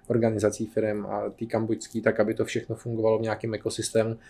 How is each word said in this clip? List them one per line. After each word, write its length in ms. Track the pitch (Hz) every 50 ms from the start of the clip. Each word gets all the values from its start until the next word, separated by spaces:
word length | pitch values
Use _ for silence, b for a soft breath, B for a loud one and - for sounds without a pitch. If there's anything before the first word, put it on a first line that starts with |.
| b -
organizací, 580 | 117 113 117 113 110 104 104 104 - - 113
firem 400 | 107 - 110 110 107 104 104 98
a 240 | 98 101 104 107 104
ty 160 | - - 113
kambodský, 540 | 113 - 110 113 107 110 - - - - 113
tak 200 | 107 120 110 -
aby 140 | 107 107 113
to 100 | - 117
všechno 320 | - - 117 - - 117
fungovalo 420 | - - 120 117 110 110 110 110 110
v 40 | 113
nějakém 320 | 110 107 - - 113 107
ekosystému, 640 | 104 - 113 - - 104 - - 113 110 113 113 b b b